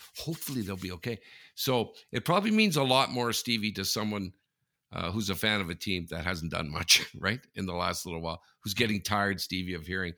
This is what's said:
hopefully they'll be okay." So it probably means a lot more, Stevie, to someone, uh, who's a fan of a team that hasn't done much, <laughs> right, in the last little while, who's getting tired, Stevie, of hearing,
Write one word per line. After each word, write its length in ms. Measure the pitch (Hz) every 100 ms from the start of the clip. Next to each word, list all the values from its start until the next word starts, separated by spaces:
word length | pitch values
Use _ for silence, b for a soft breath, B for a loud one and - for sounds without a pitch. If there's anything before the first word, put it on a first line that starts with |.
| B -
hopefully 440 | - 165 - 131
they'll 140 | 98 95
be 140 | 92
okay." 280 | 92 123 117 B B B
So 380 | - - 127 107 B B
it 140 | 123
probably 260 | - 180 208
means 260 | 214 214 151
a 60 |
lot 300 | 135 127 135
more, 200 | 123 120
Stevie, 380 | 110 - 117 107
to 120 | 98
someone, 480 | 98 - 107 104 95 - _ _ _ _ _
uh, 200 | 85 87
who's 180 | 101 101
a 60 | 90
fan 240 | 107 104
of 100 | 87
a 60 | 85
team 300 | - 92 85
that 140 | 82
hasn't 260 | 85 92 82
done 180 | 85 80
much, 340 | 76 - - -
<laughs> 60 | -
right, 200 | 95 117 -
in 120 | - 95
the 60 |
last 300 | 87 90 92
little 160 | 92 82
while, 220 | 82 80 b b
who's 100 | -
getting 260 | 101 117 104
tired, 400 | 90 104 101 95
Stevie, 340 | - 92 90
of 120 | 90 80
hearing, 280 | 95 90